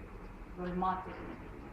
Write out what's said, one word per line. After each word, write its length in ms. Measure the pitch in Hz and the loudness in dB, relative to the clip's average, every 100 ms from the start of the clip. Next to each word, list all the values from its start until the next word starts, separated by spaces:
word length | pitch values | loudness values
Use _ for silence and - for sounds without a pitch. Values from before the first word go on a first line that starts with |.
| - - - - - 180 | -8 -8 -8 -8 -8 -2
роль 160 | 180 | 2
матері 400 | 180 185 185 - | 6 6 6 0
на 200 | - - | -4 -6
війні, 340 | - - - - | -6 -8 -8 -8